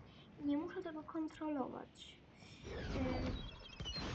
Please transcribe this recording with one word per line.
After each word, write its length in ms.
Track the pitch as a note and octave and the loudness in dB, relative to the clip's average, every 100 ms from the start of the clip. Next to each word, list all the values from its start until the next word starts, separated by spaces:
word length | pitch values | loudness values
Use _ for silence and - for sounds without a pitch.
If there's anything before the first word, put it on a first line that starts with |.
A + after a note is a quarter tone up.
| - - - - | -8 -14 -14 0
i 60 | C#4+ | 6
nie 120 | C#4+ | 6
muszę 240 | E4+ F#4+ | 6 0
tego 220 | F4 D#4 | 0 -2
kontrolować. 1120 | D4 E4 D#4 - D#4 D4 - - - - - - - - - - - - C4+ C4 | -2 0 0 0 2 2 2 0 -8 -10 -14 -14 -16 -16 -14 -10 -4 -2 0 2
Ym, 400 | B3+ B3+ C4 - - - - - - - - | 4 4 2 2 -2 -8 -10 -4 -2 0 0